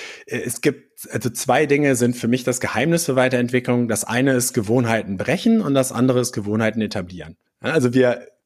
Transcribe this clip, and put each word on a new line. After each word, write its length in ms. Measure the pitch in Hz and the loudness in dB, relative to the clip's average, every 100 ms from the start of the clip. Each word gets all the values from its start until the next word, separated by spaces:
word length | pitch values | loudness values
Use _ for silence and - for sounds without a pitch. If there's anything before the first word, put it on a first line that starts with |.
| - - - | -16 -18 -10
äh, 120 | 120 | -8
es 220 | 120 - | -8 -2
gibt, 480 | 151 127 _ - - | -2 -2 _ -20 -10
also 180 | 120 117 | -6 -6
zwei 360 | - - 123 156 | -6 0 2 2
Dinge 280 | 143 147 | 2 4
sind 220 | 127 120 120 | 4 2 0
für 100 | 117 | 0
mich 160 | 123 | 0
das 160 | 123 123 | 0 -4
Geheimnis 460 | 107 107 147 170 | -2 -2 0 0
für 100 | - | 0
Weiterentwicklung. 720 | 131 127 127 120 123 123 123 120 | 2 2 2 0 0 0 0 0
Das 140 | 104 | -2
eine 280 | - 117 135 | -2 0 2
ist 200 | 131 123 | 2 0
Gewohnheiten 640 | - 101 123 117 113 95 95 | -2 0 2 2 0 -2 -6
brechen 440 | 104 165 233 226 | -2 0 2 2
und 140 | 165 | 2
das 180 | 139 131 | 0 0
andere 260 | - 127 123 | 0 2 2
ist 140 | 120 | 0
Gewohnheiten 480 | - 101 110 110 110 | -4 -2 0 0 0
etablieren. 560 | 104 107 90 90 78 - _ _ | -4 -4 -8 -12 -16 -20 _ _
Ja, 80 | - | -2
also 240 | 160 123 | 0 2
wir, 320 | 127 123 117 - _ | 4 4 2 -6 _